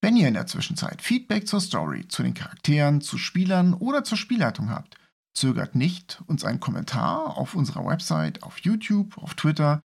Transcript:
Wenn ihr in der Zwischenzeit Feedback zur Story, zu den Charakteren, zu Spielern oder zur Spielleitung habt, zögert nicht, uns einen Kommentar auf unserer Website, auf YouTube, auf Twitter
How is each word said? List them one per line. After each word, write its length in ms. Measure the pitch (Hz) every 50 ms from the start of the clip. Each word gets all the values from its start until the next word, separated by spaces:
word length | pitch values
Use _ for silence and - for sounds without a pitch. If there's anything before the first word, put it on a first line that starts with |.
Wenn 160 | - 104 113 -
ihr 100 | 185 135
in 60 | 113
der 140 | - - -
Zwischenzeit 540 | - 151 151 - 175 - - - - -
Feedback 460 | - - 240 247 247 _ 220 214 202 -
zur 140 | - 208
Story, 460 | 180 - - - 80 78 69 52 - -
zu 140 | - -
den 120 | - 123 120
Charakteren, 680 | - - - - - _ - 147 147 147 147 147 147
zu 180 | 143 - - -
Spielern 560 | - - - 175 185 185 190 185 180 180 180
oder 300 | 180 196 240 277 294 277
zur 140 | - - 208
Spielleitung 520 | - - 247 233 175 117 107 - 107 107
habt, 280 | 113 - - _ - - _ _ _ _ _ _ _
zögert 420 | - - 131 123 117 104 101 -
nicht, 460 | - 123 175 180 180 - _ - - - _
uns 160 | 160 - -
einen 160 | - 117 -
Kommentar 800 | - - 110 - - - - 127 113 - - - 320 311 - -
auf 180 | 131 135 -
unserer 300 | 180 143 135 156 - 87
Website, 580 | - - 175 - - 165 156 - 156 - - -
auf 160 | - - -
YouTube, 580 | - 175 220 220 214 - 208 202 202 202 - -
auf 160 | - - -
Twitter 480 | - - 151 156 151 156 147 147 147 -